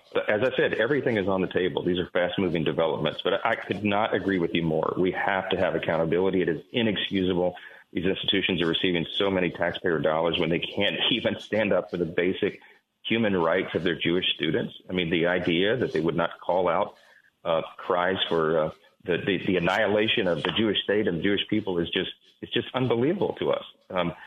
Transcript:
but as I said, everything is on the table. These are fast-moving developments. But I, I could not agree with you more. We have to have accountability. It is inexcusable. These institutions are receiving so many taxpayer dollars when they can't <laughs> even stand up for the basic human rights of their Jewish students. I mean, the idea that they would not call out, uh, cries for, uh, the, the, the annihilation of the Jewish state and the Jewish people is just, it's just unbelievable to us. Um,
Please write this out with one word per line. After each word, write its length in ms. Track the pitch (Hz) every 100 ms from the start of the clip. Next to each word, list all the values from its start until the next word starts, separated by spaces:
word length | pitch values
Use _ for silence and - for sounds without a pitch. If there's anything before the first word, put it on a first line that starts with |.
| -
but 160 | - -
as 140 | 107
I 120 | 127 -
said, 160 | 143
everything 420 | - 113 143 131 110
is 100 | 95
on 140 | 95
the 60 | 87
table. 360 | 92 90 73
These 160 | 85 90
are 120 | 82
fast-moving 520 | 90 87 92 92 82
developments. 580 | 76 73 80 65 76 -
But 100 | - 98 -
I, 60 |
I 20 | 113
could 260 | - 95
not 300 | 104 101 110
agree 260 | 110 92 95
with 160 | 82
you 80 | 85
more. 320 | 82 78 - -
We 140 | 92
have 360 | - - 98 -
to 60 | -
have 180 | 90
accountability. 680 | 80 82 80 82 85 95 92
It 80 | 85
is 100 | 78 -
inexcusable. 840 | 127 113 95 - 98 92 87 90 - - - -
These 100 | -
institutions 560 | 87 92 - 101 92 90
are 60 | 85
receiving 400 | 80 95 87 76 -
so 140 | 98
many 180 | 95 87
taxpayer 520 | - 87 87 92 78
dollars 380 | 76 78 85 82
when 120 | 82
they 80 | 82
can't 380 | - - 101 80
<laughs> 60 | -
even 300 | 120 113 104
stand 320 | - 104 104
up 180 | 95 -
for 60 | 90
the 80 |
basic 560 | 82 87 90 92 98 - - - _ _ -
human 300 | 113 110 95
rights 380 | 82 90 87
of 80 | 95
their 140 | 87 80
Jewish 280 | - 90 90
students. 380 | - 78 78 - - -
I 60 |
mean, 160 | 92 85
the 160 | 85 85
idea 500 | 90 87 82 98 123
that 160 | 87
they 80 | 80
would 160 | 80 78
not 240 | 85 -
call 300 | - 87 90
out, 240 | 85 92 - - - _ _
uh, 160 | 87 80 - -
cries 400 | - 90 90 95 -
for, 280 | 82 78 80
uh, 120 | 78 - _ _
the, 140 | - 85
the, 260 | - 87 -
the 100 | 90
annihilation 680 | 87 98 104 107 110 - 95
of 160 | 80
the 100 | 87
Jewish 300 | 76 113 -
state 220 | - 104 101
and 120 | 85
the 40 |
Jewish 240 | 98 101 -
people 300 | 107 101 87
is 120 | 82
just, 180 | 95 85 - _ _
it's 100 | -
just 180 | 120 -
unbelievable 640 | 127 127 117 135 135 87 -
to 100 | 76
us. 140 | - - - _
Um, 240 | 95 87 -